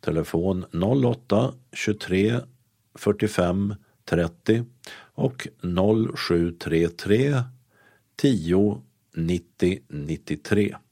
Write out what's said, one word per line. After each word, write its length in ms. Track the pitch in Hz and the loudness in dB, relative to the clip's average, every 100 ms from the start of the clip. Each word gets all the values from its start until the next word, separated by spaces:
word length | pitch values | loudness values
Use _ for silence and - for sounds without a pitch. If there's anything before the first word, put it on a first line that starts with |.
Telefon 640 | - 80 78 85 92 92 90 | -2 -2 -2 -2 -2 -2 -4
noll 340 | 85 95 135 123 | -2 0 2 2
åtta 480 | 120 _ 98 131 - _ | -2 _ 0 0 -4 _
tjugotre 680 | - - 104 - 92 104 123 - _ _ _ _ - | -8 -4 -4 -2 2 2 0 -6 _ _ _ _ -4
fyrtiofem 800 | - 104 104 - 87 92 101 101 _ _ - | -2 0 0 0 0 2 -2 -4 _ _ -4
trettio 600 | 85 85 - - 113 117 _ - - | 0 0 -4 0 0 0 _ -20 -20
och 520 | - - 135 - - - | -20 -4 -4 -4 -14 -8
noll 540 | 90 87 98 110 113 - | -4 0 2 4 2 -2
sju 360 | - 85 85 | 0 2 2
tre 360 | 85 - 82 82 | -2 -2 0 0
tre 560 | - - 104 139 139 123 - _ _ _ _ _ - | -2 0 2 4 0 -2 -8 _ _ _ _ _ 0
tio 680 | - 110 80 90 104 101 - _ _ - | 2 2 2 2 2 0 -10 _ _ -6
nittio 640 | 82 87 - _ 90 92 _ | -2 -2 -4 _ 0 0 _
nittiotre. 920 | 73 73 80 - 82 - 104 101 - _ | -12 -6 -8 -6 -10 -2 0 0 -2 _